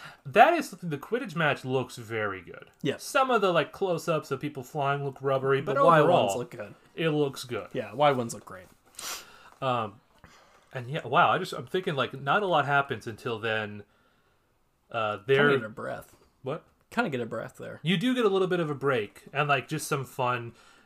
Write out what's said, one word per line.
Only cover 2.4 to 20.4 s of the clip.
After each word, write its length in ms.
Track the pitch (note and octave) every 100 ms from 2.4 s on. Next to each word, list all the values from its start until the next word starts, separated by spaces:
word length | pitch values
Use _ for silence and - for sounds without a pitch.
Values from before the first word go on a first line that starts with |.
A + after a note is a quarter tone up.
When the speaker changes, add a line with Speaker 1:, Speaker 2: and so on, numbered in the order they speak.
Speaker 1:
good. 240 | F2 - - _
Speaker 2:
Yes. 220 | C#3+ A2+
Speaker 1:
Some 260 | - C#4 C4
of 120 | A#3
the, 100 | F#3+
like, 200 | E3+ C#3
close-ups 600 | - F#3+ E3 - D#3 -
of 80 | F3
people 220 | D3 C#3+
flying 400 | B2 D3+ C#3 C#3+ C#3
look 120 | C3+
rubbery, 400 | C3+ C3+ C3+ C3+
Speaker 2:
The 120 | D#3+
Speaker 1:
but 100 | A#3+ -
Speaker 2:
wide 160 | D#3+
Speaker 1:
overall, 240 | D3+ E3+ G#2
Speaker 2:
ones 100 | G2
look 100 | -
good. 220 | F3 G2+ - _ -
Speaker 1:
it 140 | D#3+
looks 340 | D3+ C#3 C3
good. 240 | B2 A2 F#2
Speaker 2:
Yeah, 200 | C3 G#2
wide 240 | A#2 D3 C3
ones 160 | A2+
look 100 | A2+ -
great. 200 | F#2 F#2 _ _ - - - - - - -
Speaker 1:
Um, 320 | C3+ B2 A2 G#2+ _ _ - - _ _ _
and 140 | C3 A#2+
yeah, 160 | D#3 A2+
wow, 240 | D3+ C3
I 80 | C3+
just, 160 | F#3
I'm 140 | - A#2+
thinking, 260 | F#3 F#3 C#3
like, 240 | A#2 C3+
not 220 | C#3 F3+
a 60 | G3
lot 180 | D#3 C#3
happens 400 | C#3+ C#3 A2 A#2
until 320 | G2+ B2 A2+
then. 440 | A2+ A2 G#2 G#2 - _ _ _ _ _ _ _ _ _ -
Uh, 280 | A2+ G#2+ G#2 A2
they're 220 | C3+ C#3+
Speaker 2:
Kinda 80 | C#3
get 60 | A2
a 40 |
breath. 460 | A2+ B2 B2+ - - _ _
Speaker 1:
What? 220 | B2+ D#3+ - _ _
Speaker 2:
Kinda 200 | - D#3+
get 100 | B2+
a 40 | A2
breath 300 | A2+ - -
there. 220 | A#2 A2
Speaker 1:
You 140 | D3+ F3+
do 160 | B3 B3+
get 100 | A3
a 40 |
little 180 | F#3+ F#3
bit 120 | F3
of 100 | D#3
a 40 | C3
break, 480 | C#3 B2 G#2 - -
and, 160 | C#3 D3
like, 200 | C#3 -
just 200 | D#3 -
some 180 | D3 B2+
fun. 480 | - B2 A#2+